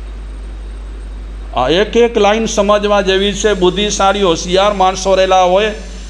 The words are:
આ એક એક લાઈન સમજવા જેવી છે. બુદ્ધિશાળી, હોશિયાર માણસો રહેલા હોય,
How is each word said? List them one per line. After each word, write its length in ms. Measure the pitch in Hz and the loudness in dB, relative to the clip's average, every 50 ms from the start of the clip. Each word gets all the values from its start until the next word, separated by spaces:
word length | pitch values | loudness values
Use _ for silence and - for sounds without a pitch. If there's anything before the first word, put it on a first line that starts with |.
| - - - - - - - - - - - - - - - - - - - - - - - - - - - - - - - | -12 -12 -12 -12 -12 -12 -12 -12 -12 -12 -12 -12 -12 -12 -12 -12 -12 -12 -12 -12 -12 -12 -12 -12 -12 -12 -12 -12 -12 -6 -4
આ 120 | 120 127 131 | -2 0 2
એક 280 | 160 185 214 196 - | 2 2 2 2 2
એક 220 | 233 240 233 233 233 | 2 2 2 2 2
લાઈન 280 | 202 196 214 226 226 | 2 2 2 2 0
સમજવા 540 | 214 - 214 202 202 208 208 208 208 208 202 | -2 0 0 2 2 2 2 2 2 0 2
જેવી 320 | 196 185 190 196 196 202 | 2 2 0 2 0 0
છે. 220 | 196 - - 214 202 | 0 0 0 0 2
બુદ્ધિશાળી, 680 | 190 180 180 170 185 208 208 202 - 196 196 196 202 | 2 2 0 2 0 -2 -2 0 0 2 2 2 2
હોશિયાર 500 | 196 180 165 160 165 180 180 185 196 208 | 2 0 0 0 -2 -2 0 2 2 2
માણસો 420 | 208 196 185 185 190 190 - 196 190 | 2 2 2 0 0 0 0 0 2
રહેલા 280 | 190 190 185 190 185 | 2 4 4 4 4
હોય, 300 | 185 180 180 196 214 214 208 185 - - - - - | 4 4 4 2 2 0 -4 -6 -12 -14 -14 -14 -14